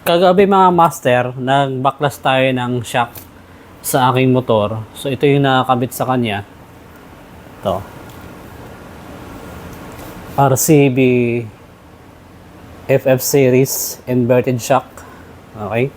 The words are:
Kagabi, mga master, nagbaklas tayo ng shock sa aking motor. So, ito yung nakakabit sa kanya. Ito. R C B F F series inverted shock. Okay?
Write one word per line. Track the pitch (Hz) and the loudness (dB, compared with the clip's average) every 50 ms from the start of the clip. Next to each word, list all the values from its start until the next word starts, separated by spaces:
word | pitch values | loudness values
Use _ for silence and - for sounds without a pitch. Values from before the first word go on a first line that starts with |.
Kagabi, | - - 170 175 185 180 180 185 202 190 | 0 0 2 4 4 4 4 4 4 4
mga | 202 190 190 185 180 | 4 4 4 4 6
master, | 170 165 170 - - - 135 123 123 123 127 127 | 4 4 2 2 0 0 2 2 2 0 -2 -6
nagbaklas | 135 127 127 135 139 143 135 135 127 131 135 - - 147 139 - - - | -6 -4 0 0 0 0 0 -4 -2 -2 -2 -2 0 -4 -4 -4 -2 -2
tayo | 143 131 131 131 131 | 0 2 2 2 0
ng | 131 127 123 123 123 123 | 0 -2 -4 -4 -4 -6
shock | 113 - - 131 120 - - - - - - - - - - - - - - - - | -6 -4 -2 -2 -2 -2 -6 -20 -20 -20 -20 -20 -20 -20 -20 -20 -20 -20 -20 -14 -10
sa | - - 139 127 127 | -4 0 2 2 2
aking | 127 127 131 131 127 | 2 2 2 4 2
motor. | 127 123 - 117 107 104 104 110 110 110 - - | 2 2 0 0 0 0 -2 -4 -8 -10 -12 -16
So, | - - 139 131 | -10 -8 -6 -4
ito | 120 - 143 | 0 2 2
yung | 139 143 143 | 2 4 2
nakakabit | 135 131 131 123 - 131 123 127 123 - | 2 2 2 2 2 0 0 0 -4 -4
sa | - 139 120 | -6 -4 -2
kanya. | 127 127 120 113 101 101 104 - - - - - - - - - - - - - - - - - - - - - - - | -2 -2 -2 -2 -4 -6 -8 -12 -18 -20 -20 -20 -20 -20 -20 -20 -20 -20 -20 -20 -20 -20 -20 -20 -20 -20 -20 -20 -20 -8
Ito. | - 104 90 95 101 - - - - - - - - - - - - - - - - - - - - - - - - - - - - - - - - - - - - - - - - - - - - - - - - - - - | -4 -4 -4 -4 -8 -12 -18 -20 -20 -20 -20 -20 -20 -20 -20 -20 -20 -20 -20 -20 -20 -20 -20 -20 -20 -20 -20 -20 -20 -20 -18 -18 -18 -18 -18 -18 -18 -18 -18 -16 -16 -16 -16 -16 -18 -18 -18 -18 -18 -18 -18 -18 -18 -10 0 2
R | 139 139 131 | 2 2 2
C | 123 - - 160 147 139 139 | 2 4 4 6 6 6 4
B | 127 131 131 127 123 123 120 120 117 120 117 107 - - - - - - - - - - - - - - - - - - - - - - - - - - - - | 4 2 2 2 2 2 0 0 -2 -4 -6 -8 -16 -20 -20 -20 -20 -20 -20 -20 -20 -20 -20 -20 -20 -20 -20 -20 -20 -20 -20 -20 -20 -20 -20 -20 -20 -20 -2 0
F | 135 135 - | 0 0 2
F | 131 131 127 | 2 0 0
series | - - - 143 135 127 123 127 139 - - - - - - - - - | 0 0 2 2 4 4 4 4 2 2 -2 -8 -8 -10 -10 -14 -8 -4
inverted | 127 123 123 117 127 123 120 131 127 | -2 0 2 2 2 2 2 0 -4
shock. | 123 - - 139 127 - - - - - - - - - - - - - - - 110 107 98 | -4 -2 0 0 0 0 -4 -20 -20 -20 -20 -20 -20 -20 -20 -20 -20 -20 -20 -14 -12 -8 -6
Okay? | 104 117 123 139 - | -2 -2 -2 -2 -4